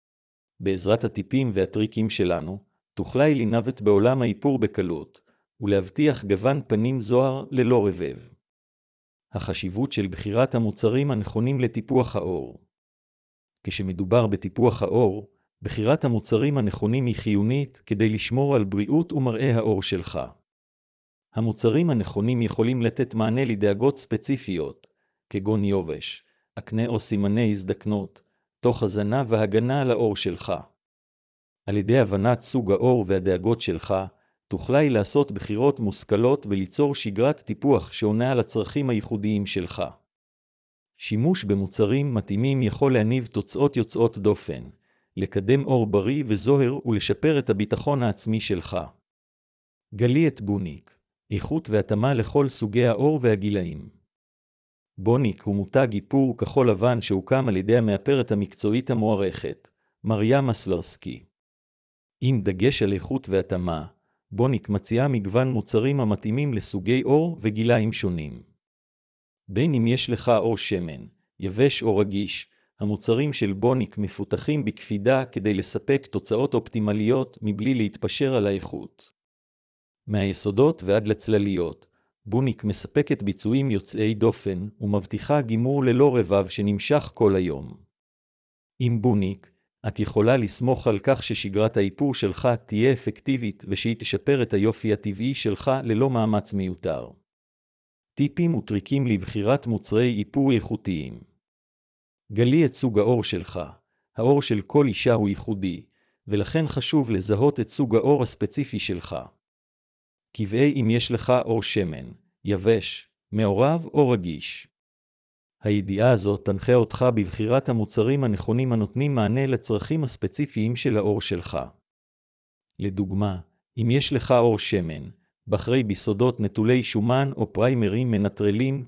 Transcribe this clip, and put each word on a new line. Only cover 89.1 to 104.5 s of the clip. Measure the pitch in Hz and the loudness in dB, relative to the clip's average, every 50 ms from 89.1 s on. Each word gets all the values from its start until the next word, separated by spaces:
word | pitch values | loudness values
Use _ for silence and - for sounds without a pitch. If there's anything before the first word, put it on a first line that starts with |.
| 113 104 98 92 98 - _ - _ _ _ _ _ _ - 107 | 4 2 2 -2 -4 -8 _ -20 _ _ _ _ _ _ -8 -6
את | - - | -4 -4
יכולה | 104 - - 110 104 113 127 | -4 -2 2 2 4 4 4
לסמוך | 131 110 98 - - 120 123 131 120 - | 2 2 0 -2 -2 0 0 0 0 2
על | 123 110 101 - | 0 0 2 2
כך | 135 135 123 - | 0 0 0 0
ששגרת | - 117 - - 101 95 104 107 110 110 | -6 -6 -6 -6 -4 0 0 0 2 2
האיפור | 110 101 98 - - 143 143 120 | 0 0 0 0 -2 -2 -2 0
שלך | - - 98 90 - - 127 120 113 - | 0 -2 -2 -2 0 0 0 0 -2 -4
תהיה | - 110 104 113 131 131 | -4 0 2 2 2 2
אפקטיבית | 123 - 113 104 - - - 135 127 117 104 95 - - 92 | 0 -2 -8 -8 -6 -4 -4 -4 -2 -4 -6 -8 -8 -8 -6
ושהיא | 98 92 - 117 117 110 | -4 -2 -2 -2 -4 -4
תשפר | - - - 95 - - 139 135 120 | -4 -4 -4 -2 0 2 2 2 2
את | - - | 0 0
היופי | 101 98 110 107 - - 110 104 | 2 2 2 0 0 0 -2 -2
הטבעי | 104 - 107 98 95 110 131 139 | 0 -2 -6 -6 -4 -4 -4 -4
שלך | - - 113 101 - - 139 131 135 131 | -2 -2 -2 -4 -2 0 0 -2 0 0
ללא | 117 110 107 131 135 | 0 0 2 2 2
מאמץ | 131 117 110 110 107 104 101 - 101 | 2 2 2 2 2 0 -2 -2 -4
מיותר. | 98 95 92 90 - - 92 78 65 58 58 - _ _ _ _ _ _ _ _ _ _ _ _ _ _ _ _ _ _ _ _ | -4 -4 -4 -6 -6 -4 -4 -4 -4 -6 -10 -16 _ _ _ _ _ _ _ _ _ _ _ _ _ _ _ _ _ _ _ _
טיפים | - 139 143 - - 175 170 165 | -2 -2 0 0 0 0 0 0
וטריקים | 113 - - 107 101 - - 139 139 135 | 0 -2 -2 -4 -4 -2 -2 -2 0 0
לבחירת | 123 110 95 95 - - 107 98 107 135 143 - | 2 0 0 -2 -4 -4 -2 0 2 0 0 0
מוצרי | 117 113 98 - - 107 110 123 127 120 104 | -2 -4 -4 -2 0 2 2 2 2 0 -2
איפור | 101 - - 139 139 139 131 | -4 -4 0 0 2 4 4
איכותיים. | 110 - - 117 104 - - 92 78 71 65 58 58 - _ _ _ _ _ _ _ _ _ _ _ _ _ _ _ _ _ _ _ _ - 107 | 2 0 -2 -6 -6 -4 -4 -6 -4 -6 -8 -12 -16 -18 _ _ _ _ _ _ _ _ _ _ _ _ _ _ _ _ _ _ _ _ -6 0
גלי | 101 120 123 135 160 160 | 2 2 4 6 4 4
את | 131 - | 4 2
סוג | - - 127 107 104 | 0 -2 0 2 2
העור | 101 113 123 117 104 | 4 4 4 2 0
שלך. | - - 87 87 - - 90 82 - - _ _ _ _ _ _ _ _ | -2 -4 -6 -6 -8 -10 -10 -10 -10 -12 _ _ _ _ _ _ _ _
העור | - 113 127 143 143 139 | 0 2 4 4 4 2
של | - | 0